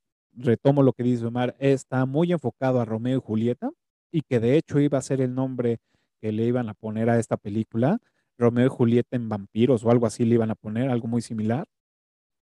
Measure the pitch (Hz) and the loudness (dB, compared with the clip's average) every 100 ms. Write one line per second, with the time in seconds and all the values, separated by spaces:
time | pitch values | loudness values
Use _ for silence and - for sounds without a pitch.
0 | _ _ _ - 127 113 139 143 131 - | _ _ _ -4 0 2 2 4 4 2
1 | 123 123 117 120 123 - 139 131 - 131 | 0 -2 -2 -4 -4 0 0 0 -2 -2
2 | 131 143 175 170 120 - 131 127 110 110 | -2 0 0 -2 -4 -4 0 0 -2 -4
3 | 120 131 - 110 117 123 254 - _ _ | -2 -2 -2 -2 -2 -2 -8 -12 _ _
4 | _ 170 - 123 113 151 - 143 143 135 | _ -6 -2 0 2 2 2 0 0 -2
5 | - 135 127 127 131 127 120 113 _ _ | -2 -2 -2 -2 -4 -2 -2 -4 _ _
6 | _ _ 110 107 117 123 110 - 110 107 | _ _ -6 -2 0 0 -4 -8 -8 -2
7 | 117 117 110 117 101 107 110 113 131 226 | 2 2 0 -6 -4 -6 -4 0 0 0
8 | - _ _ - 120 120 131 - 117 120 | -6 _ _ 0 2 4 2 2 2 2
9 | - 127 113 104 98 110 123 117 117 120 | 0 -4 -4 -8 -6 2 2 4 4 2
10 | 113 - 117 117 110 107 110 110 131 120 | 2 0 2 2 0 -4 -8 -4 -2 -4
11 | 117 117 - 113 107 123 - _ _ _ | -4 -6 -6 -4 -2 -4 -6 _ _ _
12 | _ _ _ _ _ | _ _ _ _ _